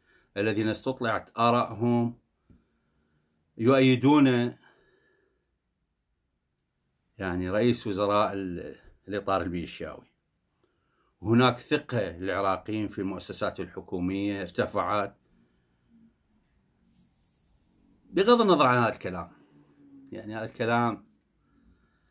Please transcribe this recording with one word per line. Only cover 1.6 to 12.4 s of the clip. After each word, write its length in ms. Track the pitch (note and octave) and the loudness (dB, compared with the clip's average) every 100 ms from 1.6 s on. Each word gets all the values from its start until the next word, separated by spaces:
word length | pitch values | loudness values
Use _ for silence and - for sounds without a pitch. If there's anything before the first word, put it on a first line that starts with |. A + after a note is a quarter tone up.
| A2+ G#2 A#2+ A#2+ A#2 - _ _ _ - _ _ _ _ _ _ _ _ _ - | 0 -2 0 2 0 -4 _ _ _ -20 _ _ _ _ _ _ _ _ _ -2
يؤيدون، 1000 | A2+ C3+ C3 B2 B2+ D3+ C#3 B2 A#2+ - _ _ _ _ _ _ _ _ _ _ _ _ _ _ _ _ _ _ _ _ _ _ _ _ _ - | 4 6 6 6 6 6 6 4 0 -4 _ _ _ _ _ _ _ _ _ _ _ _ _ _ _ _ _ _ _ _ _ _ _ _ _ -10
يعني، 320 | F#2+ F2+ F#2 | -6 -4 -2
رئيس 380 | G2+ A#2+ A#2 A2+ | 0 2 0 -4
وزراء 460 | F#2+ G2+ G#2 G#2 | -2 0 2 0
ال-، 420 | G2 F#2+ F2 D2 - - _ - | -2 -8 -8 -12 -16 -20 _ -10
الإطار 340 | G2+ G2 F#2+ | -8 -2 -2
الميليشياوي. 720 | E2+ F2 E2 - D#2 - - _ _ _ _ _ _ _ _ _ _ _ | -2 -6 -8 -10 -14 -14 -20 _ _ _ _ _ _ _ _ _ _ _
وهناك 380 | G#2+ A#2 B2+ B2 | 2 4 4 2
ثقة 520 | - D3 - B2 F#2+ | -2 -4 -2 -4 -4
للعراقيين 760 | E2+ F#2+ F#2 | -6 -4 -2